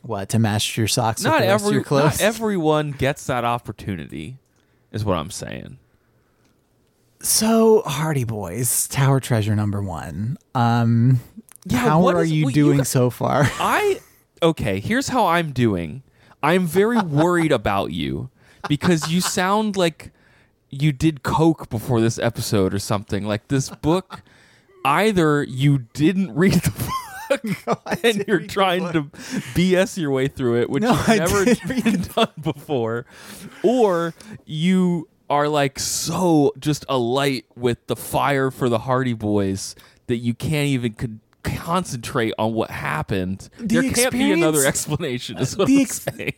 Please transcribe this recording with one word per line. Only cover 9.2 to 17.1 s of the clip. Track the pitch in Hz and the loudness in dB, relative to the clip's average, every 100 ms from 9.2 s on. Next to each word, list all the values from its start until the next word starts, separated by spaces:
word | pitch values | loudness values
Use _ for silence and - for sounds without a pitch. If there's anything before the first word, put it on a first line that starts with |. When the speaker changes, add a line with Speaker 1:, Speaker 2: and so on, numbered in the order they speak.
| - 120 104 104 | 2 0 2 0
Speaker 1:
number | 104 101 | 0 -2
one. | 98 80 78 76 110 143 _ | -6 -8 -8 -6 -6 -8 _
Um, | 131 117 117 117 117 120 127 - - - - | 0 2 4 4 4 4 4 0 -20 -20 -18
Speaker 2:
Yeah, | 180 - | -4 0
Speaker 1:
how | - 156 | 4 4
Speaker 2:
what | 180 | 4
Speaker 1:
are | 175 | 4
Speaker 2:
is, | 165 | 2
Speaker 1:
you | 156 | 2
Speaker 2:
what, | 147 | 2
you | 131 | 4
Speaker 1:
doing | 147 143 | 4 4
Speaker 2:
got, | 131 | 2
Speaker 1:
so | 135 123 | 2 2
far? | - 123 131 | 0 0 2
<laughs> | 139 - | 2 0
Speaker 2:
I, | 196 262 415 381 - _ _ _ | 0 2 0 -2 -6 _ _ _
okay, | 165 160 113 95 | 0 0 -2 -2
here's | 104 226 277 | -2 -2 0
how | 254 196 | 0 2
I'm | 170 160 | 2 0
doing. | 127 117 95 82 110 - _ _ _ | 0 2 0 -4 -10 -16 _ _ _
I'm | 143 180 180 | 2 2 2
very | 165 208 240 | 2 2 2
worried | 185 | 0